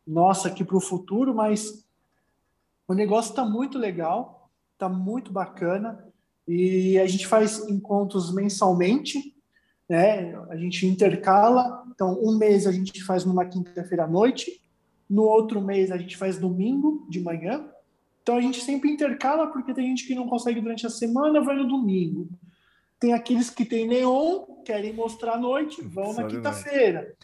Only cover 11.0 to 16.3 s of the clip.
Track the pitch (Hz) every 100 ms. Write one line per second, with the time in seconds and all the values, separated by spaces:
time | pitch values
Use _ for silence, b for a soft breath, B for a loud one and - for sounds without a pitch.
11 | 202 - - 190 226 254 247 - - -
12 | 185 185 220 220 214 196 196 185 190 -
13 | - 185 185 180 180 185 175 180 185 175
14 | 160 175 240 262 - - _ _ _ _
15 | - 202 220 220 220 208 196 196 190 180
16 | 175 - 190